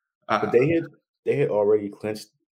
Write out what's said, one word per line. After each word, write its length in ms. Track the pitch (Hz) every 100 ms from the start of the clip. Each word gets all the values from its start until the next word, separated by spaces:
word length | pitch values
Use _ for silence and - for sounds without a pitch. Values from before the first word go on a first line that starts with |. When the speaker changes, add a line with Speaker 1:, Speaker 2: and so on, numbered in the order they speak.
| _ _ -
Speaker 1:
But 180 | 107 104
Speaker 2:
Uh, 40 |
Speaker 1:
they 180 | 117 139
had, 140 | 165 - - _ _
they 120 | - 127
had 140 | 143
already 380 | 104 104 107 101
clinched, 420 | 101 107 107 - _ _